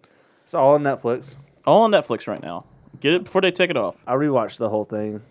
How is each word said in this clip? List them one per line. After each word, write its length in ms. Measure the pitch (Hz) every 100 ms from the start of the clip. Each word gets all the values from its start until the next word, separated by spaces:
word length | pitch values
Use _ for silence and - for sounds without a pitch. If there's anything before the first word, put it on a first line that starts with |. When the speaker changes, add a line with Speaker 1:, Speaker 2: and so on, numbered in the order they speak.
| _ _ _ _
Speaker 1:
It's 100 | - 165
all 180 | 135 147
on 80 |
Netflix. 520 | 143 131 117 123 - - - _ -
Speaker 2:
All 180 | 180
on 80 | 226
Netflix 340 | 196 - 110 -
right 140 | 104
now. 240 | 78 87 - - - -
Get 140 | 139
it 100 | 175 185
before 160 | -
they 100 | 190
take 180 | 180 180
it 80 | 143
off. 200 | 95 - -
Speaker 1:
I 60 |
rewatched 440 | 131 147 127 107 -
the 120 | 113
whole 160 | 107 104
thing. 360 | 107 107 107 113